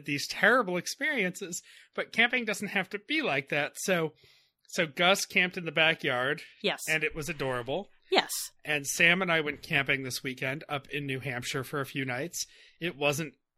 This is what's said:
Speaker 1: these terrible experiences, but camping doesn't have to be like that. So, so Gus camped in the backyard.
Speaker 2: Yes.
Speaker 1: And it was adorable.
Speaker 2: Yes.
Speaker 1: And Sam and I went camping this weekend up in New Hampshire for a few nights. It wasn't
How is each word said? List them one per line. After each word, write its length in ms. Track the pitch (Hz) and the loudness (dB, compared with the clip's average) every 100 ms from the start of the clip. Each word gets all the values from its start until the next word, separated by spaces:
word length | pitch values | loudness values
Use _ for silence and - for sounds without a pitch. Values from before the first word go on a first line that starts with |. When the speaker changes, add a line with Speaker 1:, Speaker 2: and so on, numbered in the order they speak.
Speaker 1:
these 220 | 147 143 - | -4 -4 -4
terrible 480 | - 196 254 190 180 | 2 4 6 4 -2
experiences, 840 | - - 294 277 185 - 180 - - - - | -4 -4 -2 0 0 -2 -8 -10 -12 -20 -10
but 180 | - - | -8 -2
camping 320 | - 233 247 | 2 2 2
doesn't 240 | 220 202 202 | -2 -4 -2
have 200 | 202 180 | -2 -2
to 80 | 202 | -6
be 240 | - 311 | -2 0
like 260 | 226 139 139 | 2 0 0
that. 220 | 151 143 - | -2 -2 -2
So, 360 | - 180 160 - - _ _ _ _ | 0 2 0 -4 -20 _ _ _ _
so 160 | - 165 | -2 -2
Gus 380 | 135 175 196 - | 4 4 4 2
camped 300 | 190 180 185 | 2 2 0
in 80 | |
the 60 | 165 | -2
backyard. 720 | 156 160 160 151 123 131 156 - - | 2 4 4 0 0 0 -2 -6 -4
Speaker 2:
Yes. 200 | 190 147 - | -2 -2 0
Speaker 1:
And 140 | 156 | 0
it 100 | 151 | 0
was 140 | 160 147 | -4 -6
adorable. 600 | 151 135 123 120 156 208 _ _ | -4 -2 -2 -2 -4 -6 _ _
Speaker 2:
Yes. 200 | 370 - - - - | 2 2 -2 -8 -8
Speaker 1:
And 200 | - 147 143 | -2 -2 -2
Sam 360 | - 170 180 | 4 6 6
and 80 | 185 | 4
I 100 | 165 | 2
went 200 | 147 143 | 0 -6
camping 400 | - 151 139 139 | -2 0 2 0
this 200 | 131 123 | -2 -6
weekend 400 | 139 127 135 143 - | -6 -6 -6 -6 -6
up 200 | 143 - | -8 -6
in 160 | 143 143 | -8 -6
New 140 | 135 | -6
Hampshire 420 | 131 123 127 139 | -6 -6 -4 -6
for 160 | 123 147 | -4 -4
a 60 | 135 | -4
few 180 | 143 | -4
nights. 420 | 131 123 165 - - - - _ | -4 -4 -6 -6 -10 -12 -20 _
It 160 | 165 135 | -8 0
wasn't 380 | 143 143 156 - _ | 0 0 -4 -10 _